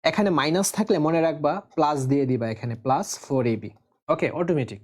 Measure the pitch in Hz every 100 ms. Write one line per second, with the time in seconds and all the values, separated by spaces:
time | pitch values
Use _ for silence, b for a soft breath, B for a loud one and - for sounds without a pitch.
0 | - 160 202 156 143 175 190 - 214 185
1 | 151 165 165 151 147 185 - - 151 147
2 | 131 139 131 127 113 110 120 113 131 139
3 | - - - 135 117 110 - - _ _
4 | - 156 143 135 175 160 113 104